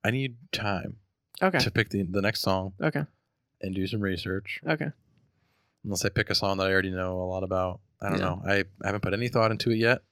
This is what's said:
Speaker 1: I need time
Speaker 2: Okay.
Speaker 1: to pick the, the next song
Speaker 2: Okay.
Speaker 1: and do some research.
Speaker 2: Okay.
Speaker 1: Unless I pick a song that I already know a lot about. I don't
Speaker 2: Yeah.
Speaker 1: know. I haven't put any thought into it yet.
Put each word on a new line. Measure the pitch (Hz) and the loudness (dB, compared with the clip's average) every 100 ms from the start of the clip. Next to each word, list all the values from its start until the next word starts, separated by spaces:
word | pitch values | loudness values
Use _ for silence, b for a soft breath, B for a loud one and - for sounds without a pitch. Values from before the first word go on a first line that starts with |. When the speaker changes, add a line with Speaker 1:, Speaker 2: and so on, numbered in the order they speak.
Speaker 1:
I | 107 | 2
need | 127 135 120 - | 0 -2 -6 -10
time | - 104 92 - - _ _ _ - | -4 -2 -2 -4 -12 _ _ _ 0
Speaker 2:
Okay. | 190 170 | 2 2
Speaker 1:
to | 113 | 2
pick | - 110 | 0 0
the, | 101 | 0
the | 90 98 | 0 2
next | 101 - | 0 0
song | - 95 95 95 | 0 0 -2 -2
Speaker 2:
Okay. | 156 147 151 _ _ _ _ _ | -2 -2 -6 _ _ _ _ _
Speaker 1:
and | 95 | -6
do | 95 | -4
some | 95 110 | -2 -2
research. | 98 90 95 95 101 - 165 | -2 -2 -4 -6 -6 -8 -4
Speaker 2:
Okay. | 156 143 - _ _ _ _ _ _ _ _ | -2 -4 -8 _ _ _ _ _ _ _ _
Speaker 1:
Unless | 107 92 | -6 -2
I | 104 | 0
pick | - 104 | 0 0
a | |
song | 113 98 98 | 0 0 2
that | 95 | 2
I | |
already | 95 95 | 2 2
know | 92 92 92 | -2 -2 -2
a | 90 | -2
lot | 92 | -4
about. | 92 92 92 87 _ _ | -2 0 -2 -4 _ _
I | 101 | -2
don't | 95 | 0
Speaker 2:
Yeah. | |
Speaker 1:
know. | 92 90 | 0 -2
I | 95 98 95 - | 0 0 0 -6
haven't | 98 101 | -4 -2
put | 90 | -2
any | 101 120 | -2 0
thought | 120 110 | 2 2
into | 110 120 | 2 0
it | 110 | 4
yet. | 113 127 _ | 4 2 _